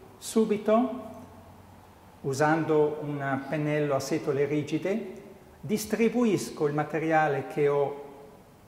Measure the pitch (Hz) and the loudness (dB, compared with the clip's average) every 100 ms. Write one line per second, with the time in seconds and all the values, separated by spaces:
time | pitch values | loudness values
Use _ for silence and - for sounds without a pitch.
0 | - - - 226 220 208 214 220 254 - | -20 -16 -2 0 2 2 4 4 4 -2
1 | - - - - - - - - - - | -10 -16 -18 -20 -20 -20 -20 -20 -20 -20
2 | - - 143 131 151 165 147 156 151 - | -20 -10 -4 2 4 4 4 4 4 0
3 | 147 143 139 135 - 156 151 151 147 139 | -6 -4 -2 -4 -2 -2 0 0 2 0
4 | 135 160 156 135 143 151 131 156 180 214 | 0 -2 0 0 2 0 -2 -2 -2 -2
5 | - - - - - - 139 208 - 202 | -4 -12 -16 -20 -20 -14 -4 -4 -2 0
6 | 226 226 240 175 - - 151 147 151 160 | 2 2 2 2 -2 -2 0 0 -2 -2
7 | 160 156 156 139 135 - 143 143 139 - | 2 2 2 0 -4 0 2 2 0 -4
8 | - - - - - - | -12 -18 -20 -20 -20 -20